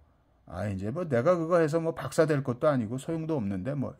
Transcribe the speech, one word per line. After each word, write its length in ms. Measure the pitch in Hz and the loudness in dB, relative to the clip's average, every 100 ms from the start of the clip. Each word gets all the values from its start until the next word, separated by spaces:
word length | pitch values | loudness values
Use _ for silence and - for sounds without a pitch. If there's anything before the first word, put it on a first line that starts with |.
| _ _ _ _ - | _ _ _ _ -14
아, 200 | 87 104 | -6 -4
이제 220 | 95 101 | -4 -4
뭐 160 | 147 175 | -4 0
내가 260 | 117 143 180 | 2 4 2
그거 220 | 160 175 | 4 4
해서 200 | 156 165 | 4 2
뭐 160 | 160 | -2
박사 300 | 165 135 - | -4 -2 2
될 180 | 160 147 | 4 2
것도 260 | 135 120 156 | 0 0 2
아니고 280 | 135 104 131 | 2 0 -4
소용도 400 | 156 165 160 156 | -4 -6 -2 -2
없는데 380 | 98 98 104 | -2 -4 -4
뭐 200 | 143 117 - | -4 -6 -4